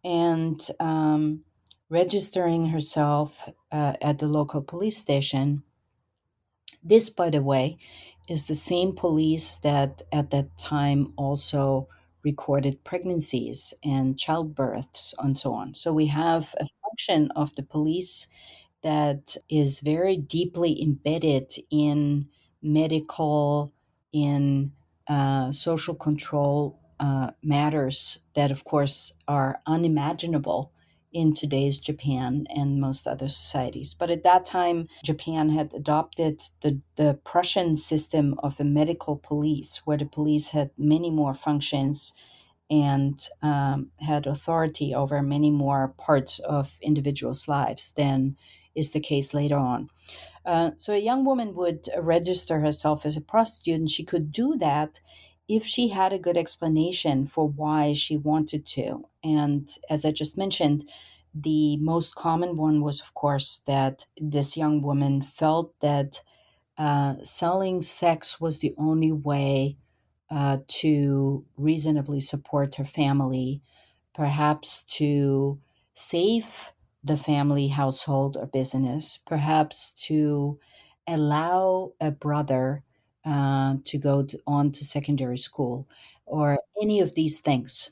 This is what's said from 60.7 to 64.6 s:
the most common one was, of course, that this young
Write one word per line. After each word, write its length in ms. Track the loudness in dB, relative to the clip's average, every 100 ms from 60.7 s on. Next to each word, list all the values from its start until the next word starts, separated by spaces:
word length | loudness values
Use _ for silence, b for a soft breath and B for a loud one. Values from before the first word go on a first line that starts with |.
| 2 -2 B B B B
the 440 | -8 -2 2 2 2
most 360 | 2 0 -2
common 420 | -4 -2 0 0 0
one 260 | 2 2
was, 180 | 2 -4
of 140 | -10
course, 460 | -4 -2 0 -2 -6 -2
that 400 | 0 0 -4 -16 -10
this 360 | -4 -2 -2
young 240 | 0